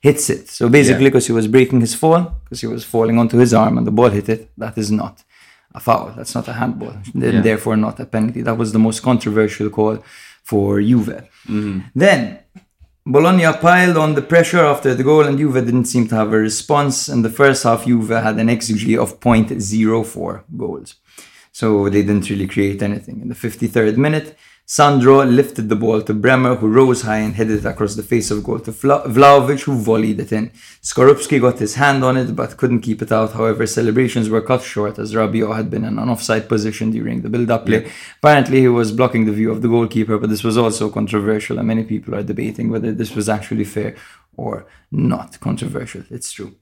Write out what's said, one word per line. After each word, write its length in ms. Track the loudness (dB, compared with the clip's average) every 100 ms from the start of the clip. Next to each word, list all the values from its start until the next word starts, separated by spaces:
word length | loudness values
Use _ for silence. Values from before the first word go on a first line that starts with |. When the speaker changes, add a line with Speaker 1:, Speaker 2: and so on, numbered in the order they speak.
Speaker 1:
hits 280 | 2 0 -2
it. 200 | -6 -8
So 200 | -4 4
basically, 360 | 4 4 4 4
Speaker 2:
Yeah. 40 |
Speaker 1:
'cause 140 | 4 0
he 60 |
was 140 | -2 4
breaking 340 | 4 4 2
his 140 | 0 0
fall, 260 | 2 2 0 -8 -12
'cause 140 | -10
he 60 | -8
was 160 | -8
falling 340 | -4 0 2 2
onto 200 | 2 4
his 140 | 6
arm 240 | 6 4 2
and 80 | 0
the 40 | 4
ball 100 | 4
hit 200 | 2 -2
it, 120 | -6 -6 -14
that 200 | -12 -6
is 140 | -4
not 320 | -2 -4 -12 _ _ _ _ _
a 60 | -10
foul. 340 | 0 0 -2 -14
That's 200 | -10 -10
not 120 | -8
a 60 |
handball. 400 | -6 -6 -6 -10 -14 -12 -4
Then 180 | 0 2
Speaker 2:
Yeah. 60 |
Speaker 1:
therefore 360 | 2 0 -2 -2
not 220 | -2 -6
a 60 | -8
penalty. 360 | -4 -4 -4
That 140 | -4 -2
was 120 | -2
the 60 | 2 2
most 140 | 0
controversial 680 | -2 0 0 0 0 0 -6
call 260 | 0 -2 -2 -10 -20 -20 _
for 360 | -4 -2 0 0
Juve. 420 | 2 2 0 -8 -18 _ -8
Speaker 2:
Mm-hmm. 300 | -6 -4 -6 -8 0
Speaker 1:
Then, 260 | 2 2 -2 -10 _ -20 _ _ -20 _ 0
Bologna 460 | 2 4 4 4
piled 440 | 2 4 4 4 2
on 160 | 0 -2
the 60 |
pressure 380 | 2 2 4 2
after 340 | 2 2 0
the 100 | 0
goal 200 | 4 4
and 140 | 4 2
Juve 240 | 0 0 0
didn't 200 | 0 0
seem 220 | 0 0
to 80 | 0
have 160 | 0
a 40 | 0
response. 680 | 0 -4 -2 0 0 -2 -4
In 120 | -2
the 60 | -2
first 340 | 4 4 4
half, 220 | 0 0 2
Juve 240 | 0 0
had 280 | -2 -2 0
an 120 | 0
X 180 | 0 -2
G 300 | -4 0 0
of 220 | -2 -2
point 300 | 2 2 2 -2
zero 420 | -4 0 0 0
four 400 | -2 -8 -10 -10 _ -12
goals. 400 | -10 -10 -16 -20 _ -20 -20 _ _
So 380 | -6 0 2 2
they 140 | 2
didn't 260 | 2 0 0
really 180 | -6 -4
create 340 | -2 -2 -2
anything. 380 | -4 -6 -10 -14
In 80 | -12
the 60 | -10
fifty-third 640 | -10 -6 -4 0 0 2
minute, 400 | 0 -2 -6 -20 _ _ _
Sandro 580 | 2 4 6 6 6 6
lifted 420 | 4 2 -2 -4
the 80 | -2
ball 240 | 0 -2
to 100 | -2
Bremer, 400 | -2 2 2 2 0
who 120 | 2
rose 340 | 4 4 2
high 160 | -2 -4
and 160 | -4
headed 240 | -4 -2 -2
it 40 | -4
across 300 | -6 -6 -6
the 80 |
face 260 | -2 -2 -2
of 140 | -6
goal 160 | -4 -8
to 120 | -8
Vla-, 320 | -4 2 2 2
Vlahovic, 540 | 6 8 8 4 -4
who 120 | -2
volleyed 460 | -4 0 0 0 -2
it 120 | -4
in. 200 | -4 -6 _ -20 -16
Skorupski 580 | -8 4 6 6 2 2
got 160 | 2 0
his 160 | -6
hand 300 | 0 0 2
on 120 | 0 0
it, 180 | -2 -6
but 200 | -8 -2
couldn't 260 | 0 0
keep 200 | -2 -6
it 100 | 0
out. 220 | 0 0
However, 320 | -2 -2 0 -2
celebrations 640 | -2 0 0 0 0 -2
were 120 | -2
cut 200 | 0 -4
short 380 | -4 -6 -6 -6
as 160 | -6 -2
Rabiot 400 | -2 -2 -4 -4
had 160 | -6
been 120 | -6
in 140 | -6 -6
an 100 | -4
offside 400 | -4 -2 -4 -2
position 440 | -4 -4 -4 -4
during 300 | -4 -6 -6
the 60 | -6
build-up 360 | -4 0 -2 0
play. 160 | -2
Speaker 2:
Yeah. 80 | -2 -18 -20 0
Speaker 1:
Apparently, 380 | 4 4 4 4
he 60 | 4
was 240 | 4 0
blocking 340 | 0 0 2 0
the 60 |
view 180 | 0 -2
of 120 | -2
the 40 | 0
goalkeeper, 500 | 0 0 -2 -2 -2
but 100 | -2
this 140 | -2
was 120 | -2 0
also 320 | 0 0 -4
controversial, 680 | -4 -2 -2 0 -2 -4 -6
and 100 | -4
many 160 | -4
people 300 | -4 -6 -6
are 80 | -8
debating 480 | -6 -6 -8 -6 -4
whether 220 | -4 -4
this 240 | -6 -6 -4
was 120 | -4
actually 360 | -4 -4 -6 -6
fair 300 | -6 -8 -10 -20 _ _ -14
or 300 | -10 -12 -14 _ _
not. 480 | -2 -2 -2 -8 -12
Controversial, 640 | -8 -6 -6 -10 -12 -16 -16
it's 200 | -16 -14
true. 220 | -14 -18 _